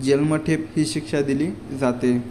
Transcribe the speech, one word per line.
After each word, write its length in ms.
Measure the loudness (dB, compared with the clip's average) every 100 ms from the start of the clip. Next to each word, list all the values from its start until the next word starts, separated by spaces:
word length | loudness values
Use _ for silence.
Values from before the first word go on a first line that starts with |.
जन्मठेप 640 | 2 2 4 0 0 -2 -2 -2
ही 80 | 0
शिक्षा 360 | -2 -2 -2
दिली 260 | 0 0 -2 -4 -8 -2
जाते. 400 | 0 2 2 2 -2